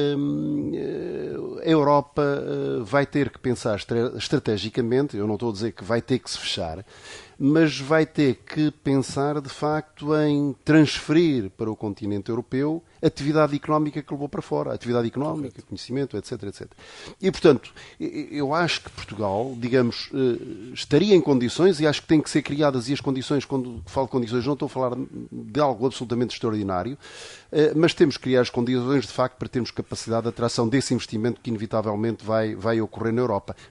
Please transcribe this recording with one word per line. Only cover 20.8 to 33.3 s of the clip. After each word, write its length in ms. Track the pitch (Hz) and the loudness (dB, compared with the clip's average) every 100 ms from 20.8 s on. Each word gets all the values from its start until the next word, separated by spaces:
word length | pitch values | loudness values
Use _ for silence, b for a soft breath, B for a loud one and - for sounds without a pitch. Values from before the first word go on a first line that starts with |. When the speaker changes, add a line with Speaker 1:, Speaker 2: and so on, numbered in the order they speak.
| - 143 202 | 2 2 6
Speaker 1:
em 60 | 185 | 6
condições, 640 | 147 131 120 - 185 151 | 6 2 2 4 4 4
e 40 | 151 | 0
acho 160 | 143 | 0
que 60 | - | 2
têm 140 | 160 | 2
que 80 | - | 4
ser 120 | 156 | -2
criadas, 460 | - 143 151 131 113 | -2 0 2 2 -2
e 60 | |
as 80 | 139 | -2
condições, 420 | 143 131 120 143 | -2 -2 0 -2
quando 400 | - 135 123 117 85 | 0 -4 -4 -10 -6
falo 220 | 139 131 | -4 -2
de 40 | |
condições, 320 | 131 113 123 120 | -2 0 -2 0
não 80 | |
estou 140 | 143 139 | -2 -4
a 20 | |
falar 260 | 131 127 127 135 123 117 | -2 -2 -4 -8 -10 -12
de 300 | 123 113 117 | -12 -6 0
algo 260 | 147 107 131 | 0 2 -2
absolutamente 480 | - 117 120 117 - | -2 -4 -2 -2 -2
extraordinário, 640 | 120 107 98 92 90 - B B B B B | -2 -2 -2 -2 -4 -8 B B B B B
eh, 220 | 151 151 151 | 2 4 4
mas 180 | 170 | 2
temos 220 | - 165 - | 6 4 4
que 80 | |
criar 180 | 127 127 | 2 2
as 80 | 120 | 4
condições, 560 | 127 120 127 123 139 113 | 0 0 0 2 0 0
de 60 | |
facto, 240 | - 127 - | -2 -2 -2
para 120 | 117 | -6
termos 220 | 131 113 | -4 -4
capacidade 520 | - - 104 - 113 | -6 -8 -10 -2 -2
de 60 | 113 | -2
atração 400 | - 117 - 113 | -2 -2 0 2
desse 240 | 135 - | 2 2
investimento 480 | 120 - 110 117 110 | -2 -2 -2 -2 -2
que 80 | - | -6
inevitavelmente 760 | 110 110 113 107 104 113 107 104 | -6 -2 -2 0 0 -2 -2 -2
vai, 300 | 110 110 101 | 0 0 -2
vai 240 | 104 113 | 0 0
ocorrer 320 | 107 - 113 | -2 -2 -2
na 100 | 117 | 0
Europa. 360 | 127 | 0